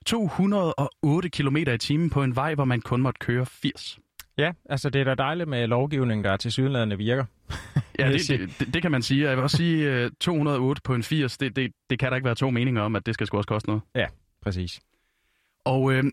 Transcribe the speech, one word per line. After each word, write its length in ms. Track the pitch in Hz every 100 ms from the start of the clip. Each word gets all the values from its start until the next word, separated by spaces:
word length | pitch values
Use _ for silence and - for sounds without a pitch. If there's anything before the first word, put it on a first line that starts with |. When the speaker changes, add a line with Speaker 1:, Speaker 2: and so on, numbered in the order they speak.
| -
Speaker 1:
to 220 | 226 190
hundrede 460 | - 196 202 170
og 160 | - - -
otte 280 | 147 165 175
kilometer 440 | - 139 151 147
i 40 | 117
timen 320 | - 151 170
på 140 | 143
en 120 | 131 123
vej, 200 | 151 147
hvor 100 | 135
man 160 | 120
kun 200 | - 123
måtte 180 | 131 -
køre 260 | - 123 127
firs. 540 | - 101 - - - _ - - -
Speaker 2:
Ja, 140 | 156 170 -
altså 200 | 143 143
det 120 | 139
er 40 | 131
da 100 | 131
dejligt 340 | 135 170 160
med 180 | 123 117
lovgivning, 560 | 120 143 139 120 107
der 140 | 101 98
tilsyneladende 600 | 120 131 131 127 110 101
virker. 280 | 107 131 117 _ -
<laughs> 160 | - - - - -
Speaker 1:
Ja, 40 |
Speaker 2:
Vil 80 | 135
jeg 20 |
Speaker 1:
det, 120 | 151 151
Speaker 2:
sige. 140 | 123
Speaker 1:
det, 160 | 92 -
det, 140 | 127
det 80 | 165
kan 100 | 170
man 100 | 135
sige. 220 | 113 135
Jeg 140 | 147 131
vil 60 |
også 140 | 139 160
sige, 340 | 170 160 147
øh, 200 | 127 120 -
to 180 | 170 160
hundrede 200 | 147 135
og 60 |
otte 180 | 131 147
på 140 | - 123
en 80 |
firs, 340 | - 156 127 -
det, 180 | 135 135
det, 160 | 127 - -
det 100 | 123
kan 100 | 127
der 60 | 127
ikke 100 | 131
være 100 | 117
to 140 | 135
meninger 320 | 120 131 117
om, 140 | 104 104
at 100 | 113
det 80 |
skal 140 | 110 107
sgu 100 | 104
også 100 | 101
koste 220 | 107 104
noget. 120 | 107 - 123
Speaker 2:
Ja, 100 | 90 - _ _
præcis. 360 | 104 92 87 - _ _ _ _ _ _ _ _ 131
Speaker 1:
Og, 280 | 131 135
øh, 100 | 131 139